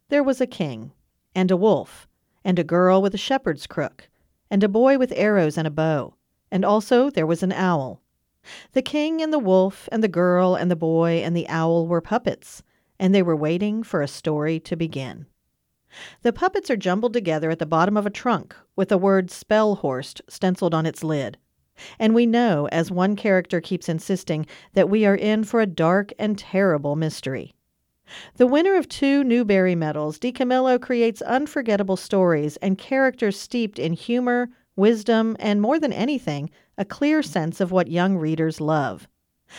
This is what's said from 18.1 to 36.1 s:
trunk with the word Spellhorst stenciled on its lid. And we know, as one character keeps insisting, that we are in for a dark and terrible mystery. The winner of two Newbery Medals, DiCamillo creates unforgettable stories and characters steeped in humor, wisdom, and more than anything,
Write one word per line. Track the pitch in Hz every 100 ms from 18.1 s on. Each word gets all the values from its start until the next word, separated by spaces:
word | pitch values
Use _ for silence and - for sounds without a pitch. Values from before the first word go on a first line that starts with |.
trunk | 208 247 190 - - _ -
with | 190
the | 196
word | 196 196 180
Spellhorst | - - 214 214 196 143 127 131 - -
stenciled | - 185 185 175
on | 165
its | 160 -
lid. | 160 151 120 - _ _ _ - - -
And | 220
we | 226 240
know, | 233 240 156 147
as | 165 165
one | 180 185 208
character | 214 185 165 175
keeps | - 185 -
insisting, | 165 - 190 - 156 151 - -
that | 196 190
we | 214 208
are | 196
in | 214 220
for | 208 233
a | 214
dark | 160 160 190 202 -
and | 208 202
terrible | - 190 196 147 143 147
mystery. | 160 - 135 131 - _ _ _ _ _ _ - - -
The | 247
winner | 294 359 381
of | -
two | - 277 277
Newbery | 262 240 214 196 185
Medals, | 170 156 151 151 156
DiCamillo | 247 247 247 254 262 247
creates | - 240 233 208
unforgettable | - 262 294 294 233 202 196 185
stories | - 196 185 156 151 -
and | 190 190
characters | - 269 269 254 214 196
steeped | - 247 220 -
in | 160
humor, | 165 - 240 247 240 247 - _ -
wisdom, | 202 226 208 220 226 220
and | 214 208
more | 214 311
than | 294
anything, | - 233